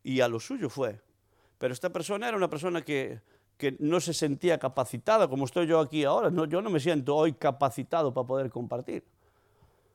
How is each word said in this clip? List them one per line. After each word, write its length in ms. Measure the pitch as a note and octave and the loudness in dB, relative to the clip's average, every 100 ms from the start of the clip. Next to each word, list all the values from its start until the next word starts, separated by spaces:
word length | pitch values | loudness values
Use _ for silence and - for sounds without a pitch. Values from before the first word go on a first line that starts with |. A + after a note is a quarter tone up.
y 180 | - C3 | -4 0
a 80 | A#2+ | 2
lo 100 | A2+ | 0
suyo 300 | - C4+ D#3 | -6 -6 -6
fue. 320 | C#3 B2 G#2 _ _ _ _ _ - | -4 -6 -6 _ _ _ _ _ -6
Pero 140 | B2+ | -4
esta 200 | B2+ F3+ | -4 -6
persona 340 | F3 E3 G3+ A#3+ | -4 -4 -4 -2
era 100 | G#3+ | 0
una 140 | F3 | 0
persona 340 | D#3 F3+ E3+ | -2 -4 -4
que, 360 | D3 C#3+ B2 A2+ - _ _ - | -2 -2 -2 -8 -16 _ _ -4
que 200 | C#3+ - | -4 0
no 220 | D3 F3 | 0 0
se 120 | E3+ | 0
sentía 460 | D#3 D#3 C3+ F3 D#3 | -2 -2 0 0 2
capacitada, 680 | C3+ C3+ B2+ A#2+ - A3 F3 | 0 -2 -4 -2 2 4 4
como 160 | C3+ | 2
estoy 240 | C#3 - E3 | -2 0 4
yo 100 | E3 | 4
aquí 240 | D3+ D#3 | 4 2
ahora. 260 | C#3 F#3 G3+ | 2 2 2
No, 160 | F3+ | 2
yo 160 | D#3+ F3 | 0 0
no 100 | A3 | 0
me 100 | E3+ | 0
siento 340 | C#3 D#3 C3 | 2 0 2
hoy 200 | D3 D#3+ | 4 2
capacitado 800 | D3 D3 B2+ C3+ - C3 E3+ D3 | 2 0 2 0 -2 -4 0 0
para 140 | B2 B2 | 0 -2
poder 240 | C3 C3+ | -2 -2
compartir. 540 | B2+ A#2+ A#2+ C3 B3 - _ _ _ _ _ _ _ _ | -6 -6 -6 -6 -10 -10 _ _ _ _ _ _ _ _